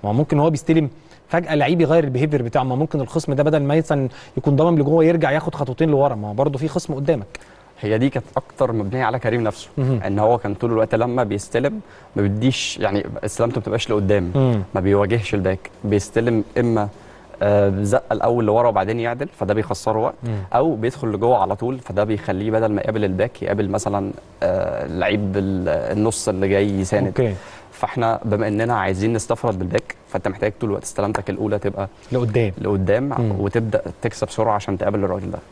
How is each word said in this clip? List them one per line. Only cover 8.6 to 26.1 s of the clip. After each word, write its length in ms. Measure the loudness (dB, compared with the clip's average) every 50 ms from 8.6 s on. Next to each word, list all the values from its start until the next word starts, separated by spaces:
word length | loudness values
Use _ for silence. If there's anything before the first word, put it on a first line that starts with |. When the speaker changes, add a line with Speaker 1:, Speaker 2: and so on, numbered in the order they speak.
| -2 0
Speaker 2:
مبنيه 320 | 0 -2 -2 -2 -2 0 0
على 140 | 0 -2 0
كريم 240 | 0 0 0 2
نفسه، 260 | 0 -2 -2 -4 -16 -10 -4 -2
Speaker 1:
مهم. 220 | 0 0 0 0
Speaker 2:
ان 160 | 0 -2 0 2
هو 200 | 4 4 4 2
كان 160 | 0 -4 -4
طول 180 | -2 -2 0
الوقت 220 | 2 2 2 2 2
لما 300 | 0 0 0 0 -2 0
بيستلم 560 | 0 -2 -6 -6 -4 -2 0 0 0 -4 -4 -12 -14 -20 -20 -20 -8 -2
ما 60 | 0
بيديش، 560 | 0 0 0 2 2 0 0 0 -6 -6 -4 -2
يعني 280 | -2 0 0 -2 -2 -4 -8 -6 -6
استلامته 300 | -6 0 0 0 0 0
ما 40 | -4
بتبقاش 300 | -4 -2 -4 -4 -2 0
لقدام، 400 | 0 0 2 4 2 2 2 0 2
Speaker 1:
مم. 280 | 2 2 2 2 0 -2 -4 -4
Speaker 2:
ما 60 | 0
بيواجهش 540 | 2 4 4 4 4 2 0 -2 0 -2 -2
الباك، 360 | 0 0 0 -2 -2 -8 -18 -16 -8 -2
بيستلم 600 | 0 0 0 0 0 -2 0 2 2 2 0 0 0 -2 0
اما، 300 | 0 2 2 0 0 -2 -6 -14 -20 -20 -20 -20 -20 -20 -6 -2
آه، 300 | 2 4 4 4 4 4 2 0
زقه 200 | 0 2 2 0 2 0
الاول 340 | -2 0 2 2 2 2 2
لورا 220 | 4 4 4 4 4
وبعدين 320 | 2 2 0 0 -2 -2
يعدل، 280 | -2 -4 -4 -4 -8 -10 -6 -6
فده 140 | -2 0 0
بيخسره 440 | 0 0 -2 -6 -4 -2 0 0 0
وقت، 160 | 0 -2 -4 -4 -6
Speaker 1:
مم. 60 | -6 -6 -6 -4 0 2
Speaker 2:
او 200 | 2 2 2 0
بيدخل 320 | 0 -2 -4 -4 -2 -4 -4
لجوه 300 | -2 0 2 2 4 4
على 180 | 2 0 -2
طول، 220 | -2 -2 -4 -4 -6
فده 260 | -10 -4 -2 0 0
بيخليه 460 | 0 0 -4 -2 -4 -4 -2 -2 0
بدل 160 | 0 2 2 2
ما 80 | 0 0
يقابل 240 | -2 -2 -2 0 -2
الباك 380 | -2 0 0 -2 -2 -2 -6
يقابل 260 | -4 -2 -2 0 0 -2
مثلا، 400 | -2 -2 -2 -2 -2 -2 -4 -4 -8 -10 -16 -20 -8 -4
آه، 440 | -2 0 0 0 -2 -2 -4 -6 -6
لعيب 500 | -6 -4 -2 0 0 0 0 0 -2 -2
ال-، 320 | -2 -2 0 -2 -2 -2 -2 -2 -2 -2 -2 0 0
النص 300 | 0 0